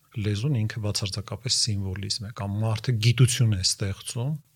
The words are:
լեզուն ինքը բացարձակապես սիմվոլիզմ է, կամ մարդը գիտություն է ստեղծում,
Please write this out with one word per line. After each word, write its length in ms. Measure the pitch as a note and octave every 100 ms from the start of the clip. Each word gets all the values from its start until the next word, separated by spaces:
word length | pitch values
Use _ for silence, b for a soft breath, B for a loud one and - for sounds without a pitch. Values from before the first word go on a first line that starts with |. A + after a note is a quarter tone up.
| _
լեզուն 440 | A2 G#2 G2+ C#3+ B2
ինքը 220 | G#2+ A#2
բացարձակապես 760 | G#2 G2+ G2 - - G#2+ B2 -
սիմվոլիզմ 640 | - G2+ F#2+ F#2 G#2 - G#2
է, 40 |
կամ 240 | - G2+ G2+
մարդը 360 | A2 A2 - A2+
գիտություն 580 | A#2+ A#2 B2 - A2+
է 60 | F#2+
ստեղծում, 680 | F#2 - G2 F#2+ - A#2+ B2+ D#3 -